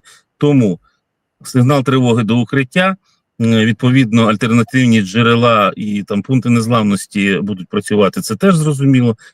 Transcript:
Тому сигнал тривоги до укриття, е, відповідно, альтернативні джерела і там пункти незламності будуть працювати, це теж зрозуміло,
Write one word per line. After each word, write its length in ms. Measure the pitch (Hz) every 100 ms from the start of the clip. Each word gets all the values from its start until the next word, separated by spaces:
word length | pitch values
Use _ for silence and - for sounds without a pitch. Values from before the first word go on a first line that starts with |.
| - - _ -
Тому 420 | 147 139 107 85 _ _ _ _ _ _
сигнал 400 | - 131 123 143
тривоги 400 | 131 131 123 117
до 140 | 107 117
укриття, 580 | 117 135 131 180 185 190 _ _ _ -
е, 240 | 113 113 110
відповідно, 600 | 110 123 131 120 113 113
альтернативні 760 | 107 117 120 110 131 123 113
джерела 720 | 95 107 117 117 120 110 98 -
і 280 | 107 104
там 180 | 95 101
пункти 280 | 101 131 120
незламності 920 | 120 113 120 104 98 - 104 98 95
будуть 260 | 101 95 87
працювати, 520 | 107 - 104 98 -
це 140 | - 107
теж 200 | 196 170
зрозуміло, 640 | 156 139 139 131 120 110 -